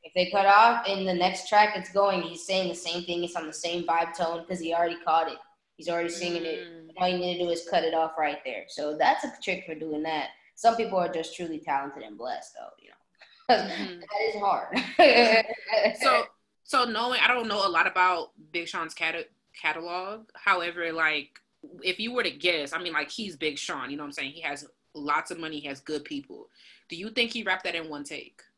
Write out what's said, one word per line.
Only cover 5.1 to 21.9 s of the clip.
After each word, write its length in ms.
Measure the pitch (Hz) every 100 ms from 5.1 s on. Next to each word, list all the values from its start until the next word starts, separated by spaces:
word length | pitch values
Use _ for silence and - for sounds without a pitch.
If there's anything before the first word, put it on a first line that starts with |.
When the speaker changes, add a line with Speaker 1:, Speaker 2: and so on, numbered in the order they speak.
| 160 160
Speaker 1:
it. 80 | - - _ _ _
He's 120 | 160
already 200 | 170 170
singing 360 | 170 180 170
it. 160 | 165 151 170
Speaker 2:
Mm. 240 | 165 160 170
Speaker 1:
All 100 | 185
you 100 | 180
need 200 | 180 175
to 60 |
do 60 | 175
is 180 | 170 -
cut 160 | 180
it 80 | 160
off 220 | 160 160 160
right 240 | 151 147
there. 200 | 131 107 -
So 280 | - 147 151
that's 280 | - 294
a 80 | 269 -
trick 220 | - 185 -
for 80 |
doing 280 | 156 160 151
that. 260 | 156 156 135 - _
Some 220 | - 226 226
people 220 | 202 185
are 100 | 170
just 260 | 165 160 -
truly 220 | 170 151
talented 440 | 156 139 143 139
and 140 | 110 107
blessed, 380 | 123 - -
though, 160 | - 58 -
you 100 | -
know. 40 | - _ _ - _ -
<laughs> 80 | 226
Speaker 2:
Mm-hmm. 440 | 202 208 196 175
Speaker 1:
That 220 | 175 208 453
is 60 | 208
hard. 360 | 202 156 - 254 - -
<laughs> 480 | 311 240 233 220 220 226 - 214 208 -
Speaker 2:
So, 240 | 254 - - _ _ _
so 200 | - 269
knowing, 360 | 240 220 247 247
I 60 | 233
don't 180 | 247 226
know 160 | 208 196
a 20 |
lot 180 | 165 180
about 460 | 185 180 175 - _ 156
Big 140 | 170 165
Sean's 260 | 185 160
cata-, 320 | - 165 165 156 _ _ -
catalog. 680 | 160 160 170 175 190 220 220
However, 580 | - - 185 170 170 170
like, 460 | 165 156 151 143 - _ _ - -
if 160 | 185